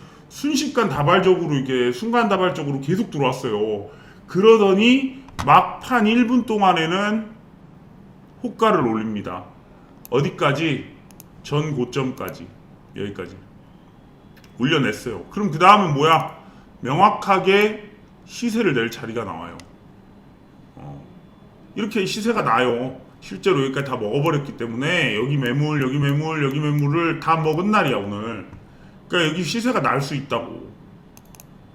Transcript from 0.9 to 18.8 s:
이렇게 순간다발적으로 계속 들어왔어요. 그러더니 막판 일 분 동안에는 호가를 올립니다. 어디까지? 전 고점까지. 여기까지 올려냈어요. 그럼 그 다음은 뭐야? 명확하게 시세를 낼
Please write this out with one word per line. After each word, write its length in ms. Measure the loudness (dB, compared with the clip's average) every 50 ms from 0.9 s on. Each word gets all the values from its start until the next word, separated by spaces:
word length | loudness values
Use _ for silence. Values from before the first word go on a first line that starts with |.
| 0 0 2 2 4 4 4 4 2 2 2 -2 -2
이렇게 360 | -2 -2 0 0 0 0 0
순간다발적으로 920 | -2 -2 -4 -2 0 2 2 2 2 2 0 0 -2 -2 -4 -4 -4 -4
계속 280 | -2 -2 -2 -2 -2 -4
들어왔어요. 800 | -2 -2 0 0 -2 -2 -4 -4 -2 -2 -2 -2 -2 -6 -6 -10 -16 -20 -20 -20 -20 -20 -14 -6
그러더니 960 | -2 4 6 8 8 8 8 4 4 4 6 6 4 4 2 -2 -8 -8 -20 -16 -10 -4 4
막판 640 | 6 6 6 6 4 -4 -10 -6 -2 0 2 4 4
일 200 | 4 4 4 4
분 180 | 2 0 0
동안에는 840 | 0 0 2 4 4 4 4 2 0 0 0 0 0 -2 -2 -4 -8 -14 -20 -20 -20 -20 -20 -20 -20 -20 -20 -20 -20 -20 -20 -20 -20 -20 -20 -20 -20 -18 -12 -10
호가를 380 | -10 -4 2 2 4 4 4 2 2
올립니다. 580 | 0 -2 -2 -4 -6 -6 -6 -8 -10 -12 -14 -16 -20 -20 -20 -20 -20 -20 -20 -20 -20 -20 -10 -2
어디까지? 840 | 0 0 0 0 -2 -2 0 0 0 0 0 -2 -2 -4 -6 -12 -18 -20 -20 -20 -20 -20 -20 -20 -20 -18 -10
전 320 | -4 -4 -2 -2 -2 -2
고점까지. 720 | -4 -4 -4 -2 -4 -4 -4 -6 -8 -10 -10 -10 -12 -16 -20 -20 -20 -20 -20 -20 -20 -20 -18 -12
여기까지 400 | -10 -10 -8 -8 -10 -12 -12 -14 -18 -20 -20 -20 -20 -20 -20 -20 -20 -20 -20 -20 -20 -20 -20 -20 -20 -20 -20 -20 -20 -20 -18 -8 -4
올려냈어요. 640 | 0 2 2 2 2 0 -2 -4 -6 -8 -10 -10 -12
그럼 260 | -10 -6 -4 -4 -2
그 80 | 0 4
다음은 340 | 6 8 8 6 6 2 0
뭐야? 420 | 2 4 4 4 4 2 -2 -10 -14 -20 -20 -20 -20 -20 -20 -18 -10
명확하게 1080 | -6 -4 0 4 4 4 2 2 0 0 0 2 2 4 4 4 4 2 0 -4 -12 -18 -20 -20 -20 -20 -20 -20 -20
시세를 480 | -18 -12 -6 -4 -2 0 0 2 2 2
낼 180 | 2